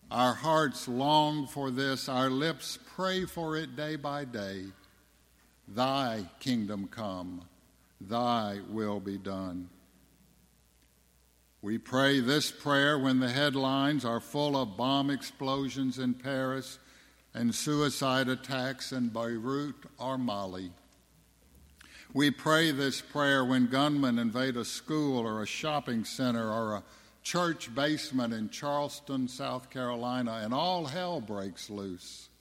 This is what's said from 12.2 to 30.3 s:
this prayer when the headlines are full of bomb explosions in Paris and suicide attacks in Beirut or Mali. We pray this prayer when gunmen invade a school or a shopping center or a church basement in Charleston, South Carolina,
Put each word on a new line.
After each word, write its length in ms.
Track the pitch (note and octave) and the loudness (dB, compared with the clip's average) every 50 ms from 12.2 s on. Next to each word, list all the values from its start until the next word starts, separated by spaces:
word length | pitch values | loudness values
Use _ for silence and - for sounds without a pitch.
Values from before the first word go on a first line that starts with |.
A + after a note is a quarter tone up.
this 300 | B2 A#2+ C#3 D3+ C#3+ - | 4 6 4 4 4 2
prayer 460 | - - - C#3+ C#3+ C#3 C#3 D3 D3+ D3 | -4 -6 0 2 4 6 6 6 4 4
when 220 | C3 C3+ C3 C3 | 4 4 4 4
the 120 | B2+ B2 | 4 4
headlines 720 | A#2+ C3+ C#3+ D3 C3 C3+ C3+ C3 C3+ C#3 C#3 C#3+ D3+ D3 B2 | 2 4 2 4 2 2 2 2 2 2 2 4 2 2 2
are 160 | A#2+ A#2 A#2 | 0 -2 -2
full 340 | - - - C#3+ D3 D3 C#3+ | -4 -4 -2 0 0 2 2
of 220 | C3+ C3 A2 F#2+ F#2+ | 2 0 0 -2 -2
bomb 320 | A#2+ C3 C#3 C#3 C#3 C#3 | 0 2 2 2 2 2
explosions 920 | C#3+ C3 - - - - C#3+ C3+ C3+ C#3 C#3 C3 A#2 C3+ C3+ C3 B2+ C3 | 0 -2 -4 -10 -10 -6 -2 0 0 0 0 -2 -2 -2 -2 -2 -2 0
in 140 | C3 B2 B2 | 0 0 0
Paris 680 | B2+ - C#3 C#3 C3 C3 C3 C3 C3+ B2+ - - - - - - - - - - _ _ _ _ | 0 -2 -4 -2 0 0 0 -2 -4 -6 -8 -14 -18 -20 -20 -20 -20 -20 -20 -20 _ _ _ _
and 200 | A#2 A#2+ A#2 A2 | 0 0 0 0
suicide 760 | - - D3+ D3+ D3 D3 C#3+ C3 - C#3+ C3+ B2+ C3 C3+ B2 | 0 0 2 2 4 4 2 2 2 0 2 4 4 4 2
attacks 640 | B2+ B2 - - C3+ C3 B2+ C3+ C3+ C3 - - - | 0 -2 -4 -6 -4 -4 -2 -4 -6 -6 -8 -6 -2
in 160 | C3 B2 A#2 | -2 -2 -2
Beirut 680 | A2 A#2 A#2 A#2 A#2 A2+ A2 B2 C3+ C#3 D3 D3 B2+ - - - - - | -2 -2 -4 -2 -4 -4 -2 -2 -2 -2 -2 -4 -8 -10 -16 -20 -14 -8
or 200 | A#2 B2+ C3 C3 | -6 -4 -2 -2
Mali. 540 | C3 A#2 G#2 G2+ G2+ F#2+ F2+ F#2 F#2+ F2+ F#2 - - _ _ _ _ _ _ - _ _ _ _ _ - - - - - - _ - - - - - - - | -2 -2 -2 -2 -4 -6 -6 -8 -8 -10 -12 -16 -20 _ _ _ _ _ _ -20 _ _ _ _ _ -20 -20 -20 -20 -20 -20 _ -20 -20 -20 -20 -20 -6 2
We 180 | C3+ C#3+ D3 | 4 4 4
pray 400 | C3 - - D#3 D#3 D#3 E3 E3 | 4 2 2 4 6 6 6 4
this 300 | D3 C3+ C#3 C#3 B2+ - | 4 2 0 0 0 -2
prayer 420 | - - - D3 D3 C#3 C#3 C3+ C3 | -6 -6 -2 2 4 4 6 4 4
when 240 | B2 C3 B2+ B2+ A#2+ | 4 4 4 4 4
gunmen 500 | B2+ C3+ C#3+ D3 D3 D3 C#3 B2+ A#2+ A#2 | 4 4 4 4 4 2 2 2 2 2
invade 380 | A#2 A#2 G#2 B2 C3 C3 B2+ | 0 0 0 0 0 0 0
a 80 | A#2+ A2+ | -2 -4
school 540 | - - - - - D#3 D#3 D3+ C#3+ C3 B2 | -4 -6 -10 -6 -4 -2 0 0 2 2 0
or 240 | A2+ A2+ A2 A2 | 0 0 -2 -2
a 40 | G#2+ | -4
shopping 600 | - - - - D#3 D3+ D3 - - B2 A2+ G#2 | -4 -6 -4 -2 0 0 0 0 0 -2 -2 -2
center 440 | - - - C3+ B2+ A#2+ A#2 A2+ A2 | -4 -4 -2 0 0 2 0 0 0
or 260 | G#2+ A2+ A2+ G#2+ G#2+ | 0 0 0 0 -2
a 80 | G2+ G2 - - - - - - _ | -4 -6 -10 -20 -20 -20 -20 -20 _
church 540 | _ - - E3+ F3 E3+ D#3+ D#3+ - B2 A#2 | _ -2 0 2 2 2 0 -2 -6 -8 -2
basement 580 | B2 C#3 D3+ D#3 C#3+ - - C3+ C3 B2 A#2 A2+ | 0 2 2 2 0 -2 -2 -2 0 0 0 -2
in 160 | A2 A2 G#2 | -2 -4 -6
Charleston, 800 | - - - C#3+ C#3+ D3 D3 C#3+ - - - - C#3 C3 C3 B2 | -6 -6 -4 -2 0 0 -2 -2 -6 -10 -8 -6 -2 -2 -2 -2
South 420 | B2+ - C#3 C3 B2+ B2+ B2 - | -4 -6 -6 -4 -4 -6 -8 -10
Carolina, 680 | - C3 B2+ B2 B2 A#2 A#2+ A#2+ B2 B2+ B2+ A#2 | -8 -4 -4 -2 -2 -2 -2 -2 -2 0 -2 -2